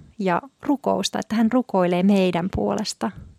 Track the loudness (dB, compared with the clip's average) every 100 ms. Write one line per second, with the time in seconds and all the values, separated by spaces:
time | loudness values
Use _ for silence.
0 | -12 -6 -2 -2 -4 _ -4 -2 0 -2
1 | -2 -4 -4 0 2 0 0 0 2 2
2 | 4 4 2 0 -4 -4 -2 -2 -4 -6
3 | -8 -8 -20